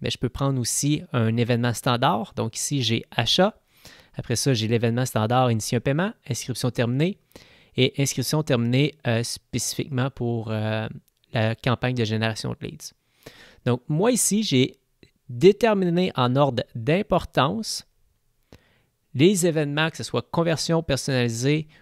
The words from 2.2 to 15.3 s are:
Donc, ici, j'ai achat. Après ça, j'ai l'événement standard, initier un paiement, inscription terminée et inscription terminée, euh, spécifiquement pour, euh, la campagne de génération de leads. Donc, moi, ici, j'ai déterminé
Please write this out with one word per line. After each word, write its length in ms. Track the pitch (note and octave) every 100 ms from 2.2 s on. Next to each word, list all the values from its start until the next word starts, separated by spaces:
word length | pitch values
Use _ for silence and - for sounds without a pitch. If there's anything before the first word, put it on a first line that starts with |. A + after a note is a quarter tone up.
| G3+
Donc, 220 | - A2+ -
ici, 260 | - C#3+
j'ai 220 | A2+ A2+ -
achat. 480 | - A#2+ - G3 - _ _ - - _
Après 200 | - -
ça, 200 | A#2 C#3
j'ai 120 | A#2 A2
l'événement 400 | A#2 A#2 A#2+ B2+
standard, 460 | A2+ A2 C3 B2+
initier 260 | A2 - A#2+
un 20 |
paiement, 320 | C#3+ D3 G3+ - -
inscription 440 | A#2 - A#2+ B2
terminée 460 | - A#2 C3 E3+ G3+ _ - - - _ -
et 180 | B2+ -
inscription 440 | C#3 - B2 D3+
terminée, 540 | D3+ B2 A#2 B2+ D3 - B2
euh, 160 | A2+
spécifiquement 880 | A#2 - _ B2 - - - B2+ C3+
pour, 400 | - A#2+ A#2 A2
euh, 380 | G#2+ G#2+ A2 A2 - - _ _
la 220 | A#2+ A2
campagne 400 | A2+ C3 A#2 B2+
de 100 | B2
génération 520 | G#2+ A2 A2+ G#2+ B2 A#2
de 60 | A2+
leads. 260 | - - - _ _ - - - _
Donc, 180 | B2 B2 -
moi, 220 | D3+ A3+
ici, 320 | A#3 - G#3
j'ai 360 | G#3+ B2+ C3+ - _ _ - _
déterminé 840 | -